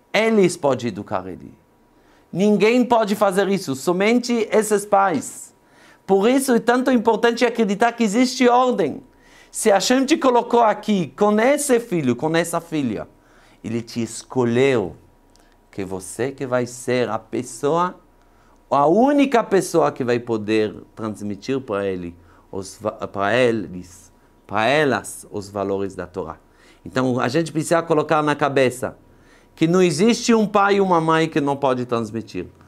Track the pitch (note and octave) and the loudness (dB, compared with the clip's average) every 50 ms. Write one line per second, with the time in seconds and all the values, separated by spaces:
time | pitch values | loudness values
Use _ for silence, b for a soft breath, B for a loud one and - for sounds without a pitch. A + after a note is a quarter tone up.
0 | b b - G3 A3+ A3+ A3+ G#3 F#3 F3 F3 - - C#3 C3 A2 A#2 A#2+ F#2 G2+ | b b -2 0 0 2 4 4 4 2 2 0 -2 -2 0 0 -4 -6 -6 -8
1 | G2+ - G#2+ F#2 F2+ F#2 E2+ D2+ B1+ - - _ _ _ _ _ _ _ b b | -8 -6 -6 -6 -6 -8 -14 -14 -16 -20 -20 _ _ _ _ _ _ _ b b
2 | b b b b b b b E3 G3 G#3 G#3 F#3+ G3 A3 A#3+ B3+ A#3+ B3 A#3+ A3+ | b b b b b b b 0 2 2 4 4 4 4 4 4 2 4 2 2
3 | A3+ F#3+ G#3 - G#3+ G3 F3+ G3 G3 F#3+ G3 F3+ - C3+ C3+ C3 - F3 F3 F3+ | 2 0 0 0 0 0 2 0 0 0 0 -2 -2 -6 -6 -4 -2 -2 0 2
4 | G3 G#3+ A#3+ B3 A#3+ A#3+ A#3+ A3+ G#3+ - F#3 G#3+ G#3 G#3+ G#3+ G3 G3+ G#3 G3+ G3 | 2 2 2 0 0 -2 -2 -2 -2 0 0 0 2 2 0 -2 0 2 2 2
5 | G3 F#3+ D#3+ A#2+ - - - - - - _ _ b b b b b b b b | 2 2 0 -2 -6 -8 -14 -18 -20 -20 _ _ b b b b b b b b
6 | b - G3 G3 F#3+ A#3+ C4 C#4 C4+ C4+ A#3+ A3+ - A#3+ A#3+ C4 B3 C#4 B3+ A#3 | b 0 2 4 4 4 4 2 2 2 0 2 2 2 0 2 2 2 2 2
7 | G3+ A3+ A3 G3+ - A#3 A#3 A#3+ B3+ A#3 A#3+ A3+ A3+ F#3+ G3+ G3 A#3+ A#3 A#3 - | 2 2 0 2 2 0 2 2 0 0 0 0 0 0 0 2 0 0 2 0
8 | A#3 G#3 F#3+ B3 B3+ B3 - - B3+ A#3+ A#3+ B3 C4 B3+ A#3 G3 E3 C3 - - | 0 0 2 2 2 2 2 2 4 4 4 4 4 2 2 0 -2 -2 -4 -8
9 | - - b b b b b b b b b - - G#3+ G3 G3 F#3 - B3+ C4+ | -14 -20 b b b b b b b b b -2 2 2 2 2 2 2 2 2
10 | C4+ C4+ D#4+ - - C4 A#3+ A#3 A#3 - A#3+ A#3+ A#3 G#3+ F#3+ G3+ - - G#3 F#3+ | 2 2 2 2 2 2 2 2 2 2 2 2 4 2 0 -2 -2 -2 0 0
11 | D#3+ B2+ - - G#3 G#3 G#3 G#3+ A3+ C4 D4 C#4+ C#4+ - B3 A#3 A#3 - F3+ E3 | 0 -2 -2 0 2 2 4 4 4 2 2 2 2 2 0 0 0 -2 -4 -2
12 | C#3+ B2 A#2+ A#2+ D#3 D#3 E3 E3 F3 E3+ F3 E3 E3 - D#3+ D3+ C3+ A#2 G2+ E2 | 0 0 0 0 -2 -2 0 0 -2 -2 -4 -6 -6 -4 -4 -4 -2 -4 -4 -6
13 | D2+ - _ b b b b b b b b b b G#2 A2+ A#2+ A#2 - - A#2+ | -10 -12 _ b b b b b b b b b b -6 -6 -6 -6 -6 -6 -6
14 | A2+ - - - - - - B2+ B2 A#2 A#2 B2 C3+ C#3 C3 A2+ F#2+ E2+ D#2+ - | -6 -6 -8 -12 -12 -6 -2 0 0 2 2 2 2 2 2 0 -2 -4 -8 -14
15 | _ _ _ _ _ _ _ b b b b b b _ - - F#2+ F2+ F#2+ F#2 | _ _ _ _ _ _ _ b b b b b b _ -12 -12 -10 -8 -10 -10
16 | F#2 - - - A#2+ C#3 C#3 - C#3 B2 B2 B2+ B2 A#2+ - - - B2 B2 B2+ | -12 -10 -6 -6 -6 -6 -6 -8 -6 -4 -2 -2 -4 -4 -8 -10 -4 -2 -2 0
17 | A#2+ G#2 G#2+ A2+ - - - A2+ B2 - - - - C#3 D#3+ E3+ F3 F#3 - - | 0 -2 -4 -6 -8 -8 -8 -8 -8 -8 -8 -4 -2 -2 0 0 -2 -4 -6 -12
18 | _ _ _ b b b b b b b b b b - B2 C#3 C#3+ D#3 F3 A3 | _ _ _ b b b b b b b b b b -2 0 2 4 4 4 4
19 | B3+ C#4+ D4 C#4+ C#4 C4+ - A#3 G#3+ - G3 F#3 - - - E3 C#3+ D3 D3 - | 4 4 4 4 2 4 2 0 2 2 0 0 0 2 0 2 2 0 0 -2
20 | C3 A#2 A#2+ B2 A#2+ A#2+ A2+ G#2+ G#2 G#2 A2 A2 G#2+ G2+ D#2+ - - - _ - | -2 0 -2 -2 -2 -2 -4 -4 0 0 2 2 0 0 -4 -10 -18 -20 _ -10
21 | A2+ A2 G2+ G#2 G#2+ G#2 G2+ G2+ - - C3+ C3+ B2 - G2+ G2+ G2+ G2 F#2+ F2+ | -10 -8 -8 -8 -8 -10 -10 -8 -6 -4 -4 -4 -4 -4 -4 -4 -2 -4 -4 -6
22 | F2 E2+ E2 E2+ b b b b b b b F#2+ F#2 - - - G2+ G#2+ - - | -8 -12 -14 -16 b b b b b b b -12 -12 -12 -12 -8 -8 -8 -6 -8
23 | G2+ F#2 - G2+ G2 G2+ A2+ B2+ B2+ A#2 A2+ A2 F2+ D#2 F2+ F2+ F2 E2+ - - | -10 -10 -6 -4 -2 0 2 2 2 2 0 -2 -6 -8 -12 -14 -16 -18 -20 -20
24 | - - _ b b b b b b - G2+ G#2+ A2 A#2+ C#3 D#3 D3+ C3+ A#2 G2 | -20 -20 _ b b b b b b -6 -4 -2 0 2 2 2 2 0 0 -2
25 | - - - - - - - G#2 F#2+ G2 G2+ G2+ G2 G2 G2 G2 G2 F#2+ E2 F#2 | -4 -8 -16 -18 -16 -12 -12 -12 -10 -8 -6 -4 -4 -2 -2 -4 -4 -6 -8 -10
26 | F2 F2 - F#2+ D#2+ D#2+ D#2+ - _ _ b b b b b b b - - C3 | -12 -10 -10 -10 -10 -10 -12 -16 _ _ b b b b b b b -8 -4 -2
27 | B2+ C3 A#2+ B2 A#2+ B2 B2+ E3 E3+ D#3 C#3+ D#3+ D3 - E3+ E3 E3 - D#3+ D3+ | -2 0 0 -2 -2 -2 -2 -2 -4 -4 -4 -4 -2 0 0 0 0 0 0 0
28 | D3+ D#3 E3 D3+ D3+ D3+ D3 C#3+ D3+ C#3 C3 C#3 C3 B2 B2 - A2 F2+ - _ | 0 0 0 0 0 0 0 0 0 0 2 2 2 2 0 -4 -8 -10 -10 _
29 | _ b b b b b b b b b b - E3 D#3+ F3 F#3 F#3 F3 D3 D3 | _ b b b b b b b b b b -2 0 2 4 4 4 2 2 2
30 | G3+ A#3+ A#3 A#3 - - A3+ A3 G#3+ G#3+ - G#3 G3 G3+ G3+ G3 G3 F#3 F3 E3 | 2 2 2 2 2 2 2 2 2 2 2 2 2 2 2 2 2 2 2 2
31 | D#3+ E3 D#3+ D#3+ D#3+ D#3+ - D#3+ C#3 C#3+ C#3 C3+ D3 C3 B2+ B2 B2 B2 A#2+ A#2 | 2 2 2 2 2 0 0 -2 -2 -2 -2 0 0 0 0 -2 -2 -4 -4 -4
32 | A2+ G#2+ A2 A2+ G#2+ - - F2+ E2+ - - b b | -4 -4 -8 -10 -10 -10 -10 -10 -10 -12 -14 b b